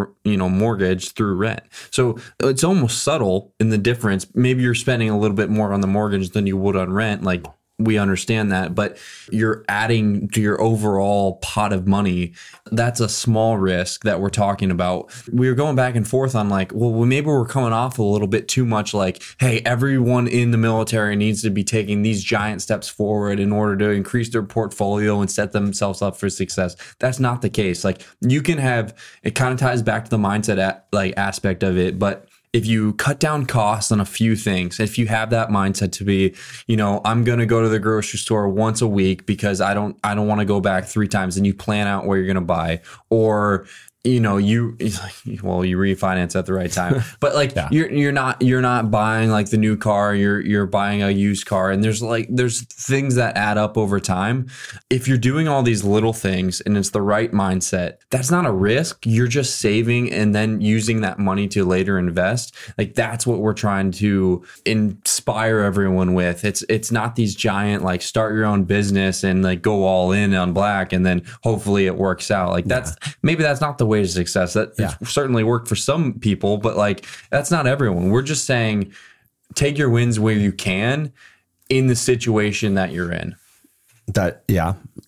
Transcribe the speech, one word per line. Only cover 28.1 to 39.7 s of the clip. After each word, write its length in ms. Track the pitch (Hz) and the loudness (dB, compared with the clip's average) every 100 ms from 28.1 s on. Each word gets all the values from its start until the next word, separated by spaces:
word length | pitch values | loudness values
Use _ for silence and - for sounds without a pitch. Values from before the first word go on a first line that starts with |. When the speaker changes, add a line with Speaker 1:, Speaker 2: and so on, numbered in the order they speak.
| _ | _
Speaker 1:
you 200 | 123 143 | 0 2
can 180 | 139 156 | 0 0
have, 360 | 131 120 113 - - - | 0 0 -2 -10 -20 -10
it 100 | - | -6
kinda 220 | 110 127 127 | -2 0 0
ties 260 | 131 123 | 0 0
back 220 | 113 107 | 0 -2
to 60 | 117 | -2
the 60 | 110 | 0
mindset 420 | 101 104 104 98 | 0 0 0 0
a-, 220 | 95 - _ | 0 -4 _
like, 220 | 101 95 98 | -2 0 -2
aspect 480 | 98 - 98 90 | -2 -2 -2 0
of 120 | 95 92 | 0 2
it, 220 | 90 92 | 0 0
but 300 | 98 - - _ _ | -2 -2 -10 _ _
if 140 | 113 107 | -2 0
you 260 | 110 107 | 2 0
cut 260 | 104 139 143 | 0 -2 0
down 280 | 156 151 127 | 0 0 0
costs 440 | 120 104 110 - | 0 2 0 -2
on 80 | 107 | -2
a 60 | |
few 320 | 98 - 113 110 | -4 0 0 0
things, 420 | 110 92 87 - | 0 -2 -2 -4
if 180 | 107 - | -4 -2
you 120 | 113 | -2
have 220 | 113 110 | -2 0
that 180 | 117 113 | 0 2
mindset 420 | 104 98 98 98 | 0 0 0 -2
to 140 | - | -2
be, 280 | 98 95 95 - - - - | 0 2 2 -2 -12 -12 -2
you 80 | 113 | 0
know, 240 | 104 104 | 2 0
"I'm 200 | 107 117 | 0 2
gonna 220 | 117 120 113 | 2 2 2
go 140 | 117 | 2
to 80 | 113 | 2
the 120 | 110 | 2
grocery 400 | 107 110 104 - | 0 0 -2 -6
store 280 | - 107 101 | -2 0 0
once 320 | 95 110 110 | 0 0 0
a 60 | 117 | 0
week 400 | 101 95 92 - | 2 2 0 -4
because 340 | 95 104 92 | -2 -2 0
I 140 | 98 | 0